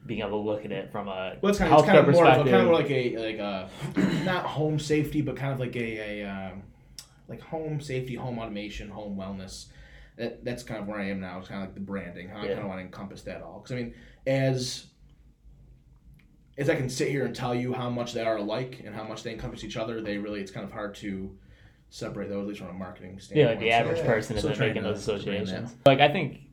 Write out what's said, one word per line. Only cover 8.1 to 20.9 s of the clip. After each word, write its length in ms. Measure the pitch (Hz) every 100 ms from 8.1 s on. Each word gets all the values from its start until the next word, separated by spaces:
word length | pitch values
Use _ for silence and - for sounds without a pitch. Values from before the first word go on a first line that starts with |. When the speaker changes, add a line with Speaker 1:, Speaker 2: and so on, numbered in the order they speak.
| 117
Speaker 2:
home 220 | 127 117
automation, 500 | 113 104 104 101 104
home 260 | 98 107 98
wellness. 500 | 95 98 95 - - - - - - -
That, 260 | 117 -
that's 180 | 117 120
kind 140 | - 110
of 80 | 98
where 100 | 104
I 80 | 98
am 120 | 98
now. 180 | 92 90
It's 80 | 92
kinda 140 | 101
like 120 | 95
the 60 | 92
branding, 480 | 98 98 87 87 90
how 120 | 107
I 60 | 104
Speaker 1:
Yeah. 80 |
Speaker 2:
kinda 120 | 98 101
wanna 140 | 92
encompass 400 | 90 - 98 -
that 200 | - 87
all. 180 | 82 95
'Cause, 100 | -
I 40 | 127
mean, 180 | 117 - - - -
as, 600 | 135 135 127 127 - - _ - - - _ - - - - _ - - - _ - - -
as 100 | 143
I 60 | 156
can 120 | 123
sit 180 | - 139
here 160 | 143
and 100 | 123
tell 200 | 117 127
you 180 | 123 123
how 160 | 123 123
much 240 | 120 120
they 100 | 117
are 140 | 113 110
alike 460 | 101 110 131 -
and 100 | -
how 100 | 107
much 180 | 110 110
they 100 | 120
encompass 320 | 110 123 110
each 120 | 107 117
other, 240 | 113 113
they 160 | 104 101
really, 220 | 104 104
it's 100 | 98
kind 140 | 120
of 80 | 98
hard 220 | 110 104